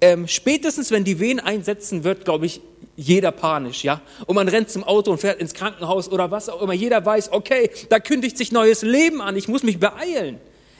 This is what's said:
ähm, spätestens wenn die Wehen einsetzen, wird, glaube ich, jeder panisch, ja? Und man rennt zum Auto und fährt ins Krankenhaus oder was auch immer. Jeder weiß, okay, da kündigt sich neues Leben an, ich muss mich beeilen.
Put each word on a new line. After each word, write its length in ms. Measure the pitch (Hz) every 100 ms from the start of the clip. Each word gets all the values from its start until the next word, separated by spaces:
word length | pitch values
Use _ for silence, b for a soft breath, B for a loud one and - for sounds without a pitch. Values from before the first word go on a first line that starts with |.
ähm, 280 | 175 175 170
spätestens 640 | - 247 302 320 294 254
wenn 100 | 220
die 160 | 196 170
Wehen 220 | 220 254
einsetzen, 640 | - 208 185 208 - 180
wird, 200 | 156 190
glaube 220 | - - 165
ich, 140 | - - - -
jeder 380 | - 139 185 185
panisch, 500 | - 160 151 127 127
ja? 200 | 139 147 B B -
Und 80 |
man 140 | 196 190
rennt 200 | 214 214
zum 140 | -
Auto 260 | 151 208 202
und 80 | 165
fährt 220 | 196 175
ins 140 | 165
Krankenhaus 560 | - 202 196 170 190 185
oder 200 | 185 175
was 180 | 208 208
auch 120 | 170
immer. 140 | 190
Jeder 300 | 180 233 226
weiß, 280 | 196 214 208
okay, 380 | 196 - 262 233 B B
da 100 | 220
kündigt 380 | - 285 240 -
sich 160 | 240
neues 300 | 233 220 220
Leben 400 | 220 262 330 302
an, 120 | 202
ich 140 | 196 190
muss 140 | 254
mich 180 | 233 175
beeilen. 580 | 202 - 359 302 151 117 - B B B